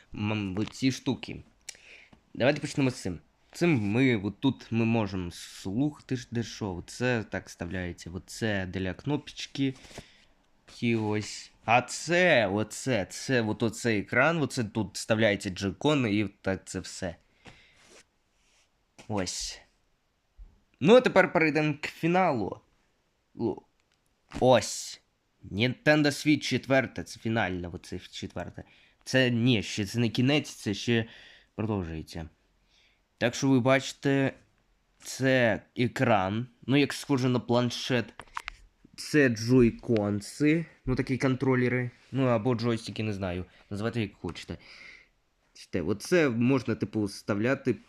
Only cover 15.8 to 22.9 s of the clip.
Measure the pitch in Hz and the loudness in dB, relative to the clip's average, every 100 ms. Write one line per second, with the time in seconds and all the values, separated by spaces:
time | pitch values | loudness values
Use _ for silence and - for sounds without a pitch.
15.8 | 147 147 120 104 98 - 95 95 - 92 | 0 2 2 0 -2 -4 -4 -4 -6 -10
16.8 | - - 92 80 _ _ - - _ _ | -10 -8 -10 -10 _ _ -20 -20 _ _
17.8 | - - _ _ _ _ _ _ _ _ | -20 -20 _ _ _ _ _ _ _ _
18.8 | _ - - 104 90 - - - - _ | _ -20 -8 -4 -4 -6 -10 -12 -18 _
19.8 | _ _ _ _ _ - - _ _ _ | _ _ _ _ _ -20 -20 _ _ _
20.8 | 160 247 196 190 180 175 160 151 151 151 | 8 8 8 4 4 4 2 2 0 0
21.8 | - - 165 180 180 127 95 - _ _ | -6 -4 0 2 2 0 -2 -8 _ _
22.8 | _ | _